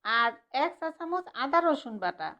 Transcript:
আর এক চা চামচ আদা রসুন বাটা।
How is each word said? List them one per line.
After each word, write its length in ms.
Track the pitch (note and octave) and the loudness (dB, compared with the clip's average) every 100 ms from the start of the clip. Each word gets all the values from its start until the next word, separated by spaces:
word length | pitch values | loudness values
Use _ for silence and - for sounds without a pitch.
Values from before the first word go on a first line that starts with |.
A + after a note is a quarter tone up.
আর 260 | G#3+ A#3 A#3 - _ C4 | 2 2 2 0 _ -2
এক 80 | E4 F4 | -2 -2
চা 80 | D#4+ E4 | -8 -6
চামচ 280 | E4 F4+ F4+ - | -4 -4 -4 -6
আদা 160 | C4+ E4+ E4+ | 2 4 4
রসুন 280 | C#4+ A#3+ G#3+ | 2 -2 -4
বাটা। 260 | F3+ F3 D#3 | -4 -4 -10